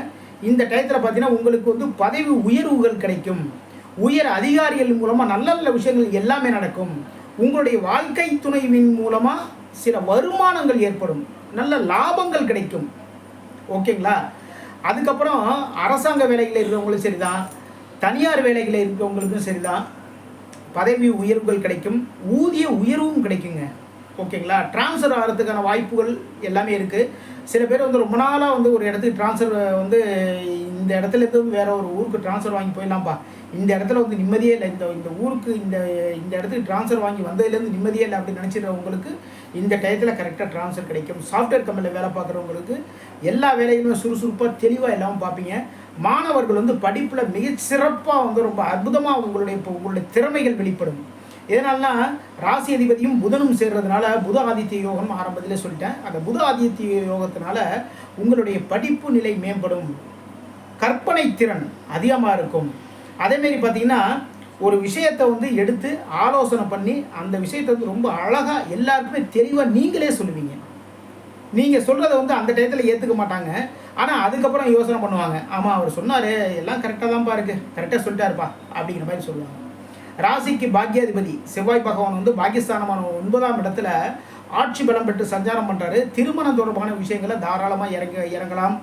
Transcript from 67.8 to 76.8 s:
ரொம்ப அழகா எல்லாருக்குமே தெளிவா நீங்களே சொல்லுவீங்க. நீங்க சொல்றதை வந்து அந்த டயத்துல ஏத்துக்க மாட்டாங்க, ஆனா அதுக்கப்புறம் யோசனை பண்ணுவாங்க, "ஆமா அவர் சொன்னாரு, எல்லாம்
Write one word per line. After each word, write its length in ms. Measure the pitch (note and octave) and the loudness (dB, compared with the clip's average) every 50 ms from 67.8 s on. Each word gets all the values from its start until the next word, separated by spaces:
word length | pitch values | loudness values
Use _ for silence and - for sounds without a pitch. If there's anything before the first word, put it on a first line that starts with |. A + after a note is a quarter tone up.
| A3+ F#3+ | 0 -4
ரொம்ப 200 | F#3+ A#3 A#3+ A3+ | -2 -2 -2 -2
அழகா 500 | - - F#3 G3+ A#3+ C#4+ - - D4 C4+ - E3+ | -2 -2 0 0 2 2 2 0 -2 -2 -2 -4
எல்லாருக்குமே 560 | F3 G#3+ B3 C4+ C4+ C4 B3 - - C#4+ - F#3+ - | -4 -2 2 2 2 2 0 -2 -4 -4 -4 -2 2
தெளிவா 320 | A3 A#3+ C4 C#4+ C#4+ C4+ | 2 2 4 4 2 2
நீங்களே 440 | A#3 G#3 A#3+ - - F4+ E4+ D4+ D4 | 4 4 4 4 4 2 2 2 0
சொல்லுவீங்க. 440 | A#3+ - F#3+ F3 D#3 D#3 D3 C#3+ C#3+ - - - - - - - - - - - - - - - - - - - - | 0 0 -2 -4 -4 -6 -6 -8 -8 -12 -16 -16 -18 -20 -20 -20 -20 -20 -20 -20 -20 -20 -20 -20 -20 -20 -16 -2 0
நீங்க 240 | A3 C4+ C#4+ C#4+ B3+ | 2 4 4 4 4
சொல்றதை 380 | - B3+ C4+ C#4 D#4+ D#4 C#4+ | 4 4 2 4 4 4 4
வந்து 180 | C4 C4 C4 C4+ | 4 4 2 0
அந்த 200 | G#3 G#3 A3 A#3+ | 0 2 0 2
டயத்துல 320 | A#3 A#3+ B3 C#4 C4+ A#3+ | 2 2 2 2 2 2
ஏத்துக்க 300 | A3+ A3+ A3+ C4 A#3 A#3 G#3+ | 2 2 2 0 0 0 0
மாட்டாங்க, 300 | G3+ G3 F#3 F3+ E3+ D#3+ E3 G#3 A#3+ B3+ - - - - - | 0 -2 -2 -4 -4 -4 -4 -4 -6 -6 -8 -14 -18 -12 -4
ஆனா 260 | - - - D4+ - | -2 0 0 2 2
அதுக்கப்புறம் 520 | G3 G#3 A#3+ C#4 A#3+ C4 C4+ C#4+ C#4 B3 A#3 | 0 0 0 2 2 2 2 2 4 6 6
யோசனை 280 | A#3 A#3 A#3 A#3 A3+ | 6 6 4 0 0
பண்ணுவாங்க, 360 | G#3+ G3 G3 F3+ F3 D#3+ D#3+ D#3 D#3 - G3 | 0 0 0 0 0 0 -2 -4 -6 -4 -4
"ஆமா 180 | F#3+ G3 G#3 | -2 0 2
அவர் 200 | G3 F#3 F3 D#3+ | 2 2 0 0
சொன்னாரு, 640 | D3+ F3 F#3 A#3+ C4+ B3+ A3+ G#3+ A3 G#3+ G3+ F#3 F3+ | -2 -2 -2 0 2 2 2 2 0 0 0 -2 -2
எல்லாம் 260 | E3+ - - B3 B3 | -4 -4 -4 -4 -4